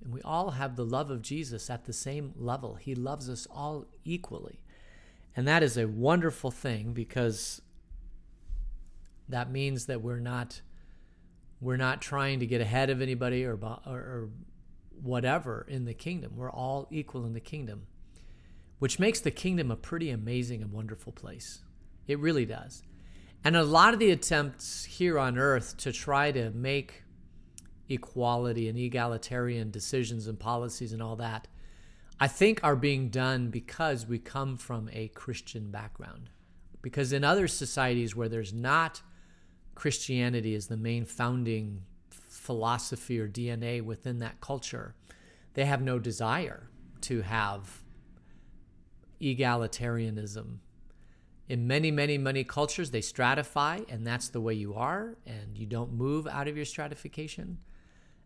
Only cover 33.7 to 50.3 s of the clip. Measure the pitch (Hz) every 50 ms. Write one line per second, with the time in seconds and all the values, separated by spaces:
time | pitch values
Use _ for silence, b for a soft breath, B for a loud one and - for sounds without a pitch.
33.7 | - - 165 156 139 120 113 113 120 113 - - - 139 135 135 131 120 - -
34.7 | 123 113 110 110 - 110 110 107 - - - - 120 - - - - 113 107 101
35.7 | 98 104 107 104 - - 95 - - - 123 117 - b b b b b b b
36.7 | - - - 127 - 143 139 127 139 139 139 147 180 202 190 160 - - 139 127
37.7 | - 139 131 127 123 120 120 110 101 117 117 113 113 113 107 98 104 117 120 127
38.7 | 143 160 165 156 - - - b b b b b b b b b b b b b
39.7 | - - - 147 131 - - - 131 123 123 123 123 117 107 110 107 107 101 -
40.7 | 113 110 110 117 117 120 117 - - - 123 120 123 127 123 117 113 110 107 104
41.7 | 101 98 92 - - - - - - - - - - - - - 123 113 110 117
42.7 | 120 120 - - 127 - - - 123 113 110 104 98 117 120 120 117 113 117 120
43.7 | 120 120 110 110 110 - - 127 123 117 117 113 - - - - 139 131 - -
44.7 | - 117 107 - - B B B B B B B B B B B B 135 135 143
45.7 | 139 135 135 127 127 123 107 120 107 - 117 110 123 165 175 - - - - -
46.7 | - - - - - - - - 131 113 95 92 113 113 107 101 101 101 98 -
47.7 | - - - - - - - - - b b b b b b b b b b b
48.7 | b - - - - - - - - - - 139 131 123 135 123 120 120 113 107
49.7 | - - 120 120 117 117 113 110 107 107 107 101